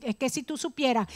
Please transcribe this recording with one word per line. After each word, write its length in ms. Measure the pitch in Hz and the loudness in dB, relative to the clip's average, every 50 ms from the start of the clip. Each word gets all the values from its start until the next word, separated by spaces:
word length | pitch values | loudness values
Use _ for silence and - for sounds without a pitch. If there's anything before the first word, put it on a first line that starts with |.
| 277 | -4
es 120 | 233 214 | -4 -2
que 140 | - 269 247 | 0 0 -2
si 140 | - 302 247 | -2 -2 -6
tú 120 | - 311 | -6 -6
supieras, 520 | - - 294 - 294 277 254 240 226 190 - - | -4 -4 -6 -2 2 2 4 4 4 2 -2 -6